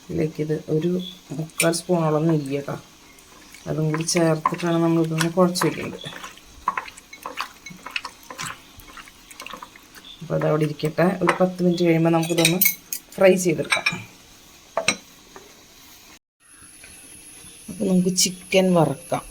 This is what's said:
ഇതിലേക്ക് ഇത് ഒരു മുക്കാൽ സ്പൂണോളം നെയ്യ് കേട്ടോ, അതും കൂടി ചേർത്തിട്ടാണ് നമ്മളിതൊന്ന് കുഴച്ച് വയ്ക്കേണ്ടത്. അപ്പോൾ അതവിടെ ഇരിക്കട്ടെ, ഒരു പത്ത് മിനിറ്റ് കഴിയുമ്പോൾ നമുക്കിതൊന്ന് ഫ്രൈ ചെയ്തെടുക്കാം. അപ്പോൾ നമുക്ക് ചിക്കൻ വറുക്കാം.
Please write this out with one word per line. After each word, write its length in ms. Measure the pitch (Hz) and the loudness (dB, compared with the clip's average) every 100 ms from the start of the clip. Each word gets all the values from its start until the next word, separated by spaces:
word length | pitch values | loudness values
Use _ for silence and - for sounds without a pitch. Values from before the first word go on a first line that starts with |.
ഇതിലേക്ക് 360 | - 170 156 156 | -6 -2 -2 -2
ഇത് 120 | 156 151 - | -4 -4 -2
ഒരു 160 | 156 170 180 180 - - 139 | 0 0 -2 -4 -14 -12 -8
മുക്കാൽ 360 | 156 - 165 170 | -8 0 0 0
സ്പൂണോളം 460 | - 180 160 151 160 | 0 0 2 2 2
നെയ്യ് 200 | 160 135 | 2 0
കേട്ടോ, 220 | 139 - 147 - - - - - - - - 170 | -6 -6 -10 -12 -20 -20 -20 -20 -20 -20 -16 -6
അതും 160 | 151 156 | -2 0
കൂടി 140 | 156 165 | -2 0
ചേർത്തിട്ടാണ് 640 | 180 165 156 - - 175 165 170 | 2 2 2 -2 -2 0 2 4
നമ്മളിതൊന്ന് 440 | 165 160 160 165 170 | 2 2 0 -2 4
കുഴച്ച് 260 | 180 180 160 | 2 4 -2
വയ്ക്കേണ്ടത്. 420 | - 117 - - - - - - - - - - - - - - - - - - - - - - - - - - - - - - - - - - - - - - - - - - - | -2 -8 -10 -14 -14 -16 -18 -20 -8 -6 -6 -10 -20 -20 -16 -14 -12 -12 -12 -20 -18 -12 -10 -12 -16 -20 -12 -12 -12 -18 -20 -20 -20 -20 -20 -20 -20 -16 -16 -18 -20 -20 -20 -20 -18
അപ്പോൾ 160 | 160 156 | -6 -2
അതവിടെ 280 | 156 151 156 | 0 0 0
ഇരിക്കട്ടെ, 380 | 147 156 156 175 190 | -2 -4 2 0 2
ഒരു 100 | 170 - | 0 2
പത്ത് 200 | 185 180 180 | 0 2 0
മിനിറ്റ് 180 | 175 175 | 2 4
കഴിയുമ്പോൾ 260 | 165 165 165 | 4 4 2
നമുക്കിതൊന്ന് 440 | 165 165 165 180 - - - - - - | 0 2 2 2 0 -2 -10 -14 -12 4
ഫ്രൈ 160 | 190 185 180 | 6 6 2
ചെയ്തെടുക്കാം. 400 | 143 - - - - - - - - - - - - - - - - - - - - - - - - - - _ _ _ - - - - - - - - - - - - | 0 -2 -2 -2 -6 -12 -20 -20 -20 -20 -20 -10 -4 -4 -4 -10 -20 -20 -20 -20 -20 -20 -20 -20 -20 -20 -20 _ _ _ -20 -20 -20 -20 -20 -20 -20 -20 -20 -20 -20 -16
അപ്പോൾ 160 | 185 202 | -4 2
നമുക്ക് 220 | 185 180 185 | 4 2 2
ചിക്കൻ 440 | - - - 190 185 180 | 0 -2 0 2 4 4
വറുക്കാം. 460 | 139 131 - 135 - | 4 0 -4 -6 -6